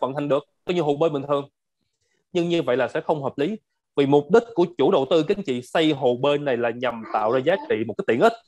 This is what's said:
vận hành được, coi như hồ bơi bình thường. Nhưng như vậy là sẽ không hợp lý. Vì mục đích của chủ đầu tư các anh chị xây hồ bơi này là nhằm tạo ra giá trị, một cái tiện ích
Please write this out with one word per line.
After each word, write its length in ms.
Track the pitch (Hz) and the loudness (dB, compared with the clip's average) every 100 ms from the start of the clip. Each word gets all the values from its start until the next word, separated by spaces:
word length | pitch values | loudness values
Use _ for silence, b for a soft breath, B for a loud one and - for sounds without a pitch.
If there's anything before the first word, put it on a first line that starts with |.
vận 140 | 131 143 | -4 -4
hành 140 | 143 | -2
được, 140 | 139 - _ - | -2 -2 _ -6
coi 100 | 180 | -2
như 60 | |
hồ 140 | 151 143 | 0 0
bơi 140 | 160 | 0
bình 140 | 143 143 | -2 -2
thường. 220 | 143 139 _ _ _ _ _ _ _ _ | -4 -4 _ _ _ _ _ _ _ _
Nhưng 160 | 180 170 | -4 0
như 120 | 170 | 0
vậy 160 | 127 127 | 0 0
là 100 | 120 | 0
sẽ 140 | 156 | -2
không 220 | - 156 | -2 -2
hợp 140 | 135 - | -4 -4
lý. 220 | 156 220 - _ _ - | -4 -4 -12 _ _ -2
Vì 100 | 139 | 4
mục 260 | 147 143 | 4 4
đích 120 | 226 - - | 2 2 0
của 100 | 175 - | 0 2
chủ 140 | 135 | 2
đầu 140 | 180 135 | 2 2
tư 140 | 170 | 0
các 140 | 151 202 | 0 -2
anh 60 | |
chị 180 | 143 123 | -4 -6
xây 300 | 123 175 156 | -4 0 0
hồ 260 | 139 131 123 | 2 0 0
bơi 160 | 143 147 | 0 0
này 200 | 143 123 | 0 -2
là 120 | 117 | -2
nhằm 340 | 120 123 117 107 | -2 -4 -6 -6
tạo 180 | 110 110 | -2 0
ra 80 | 127 | 0
giá 160 | 139 196 - | 0 -2 -2
trị, 140 | 110 117 | -4 -2
một 60 | - | -4
cái 80 | 196 | -2
tiện 120 | 147 | 2
ích 140 | 220 - | 2 2